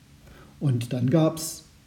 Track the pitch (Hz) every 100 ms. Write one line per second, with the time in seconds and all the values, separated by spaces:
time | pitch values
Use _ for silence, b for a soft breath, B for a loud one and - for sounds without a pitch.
0 | _ - b b b b 147 120 - 127
1 | 123 165 160 - - - - -